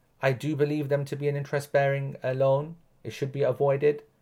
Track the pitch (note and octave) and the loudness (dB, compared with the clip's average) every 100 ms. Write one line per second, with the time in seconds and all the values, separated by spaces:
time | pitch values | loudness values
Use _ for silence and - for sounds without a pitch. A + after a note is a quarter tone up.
0 | _ - C3+ B2 D3 D3 D3 D3+ C#3 C#3+ | _ -2 -2 0 -2 0 0 0 0 -2
1 | C#3+ C#3 C#3+ C#3+ C#3 D3 C#3+ C#3+ C#3 C#3 | -2 -4 -2 -2 -4 -6 0 2 2 0
2 | C#3 - B2+ C3 C3+ C3+ D3+ E3 _ _ | -4 -6 -4 2 4 2 0 -12 _ _
3 | A#2 - C3+ C#3 B2+ B2 C#3+ C#3 D3 D3 | -12 -6 -6 0 0 2 2 4 2 2
4 | - _ | -4 _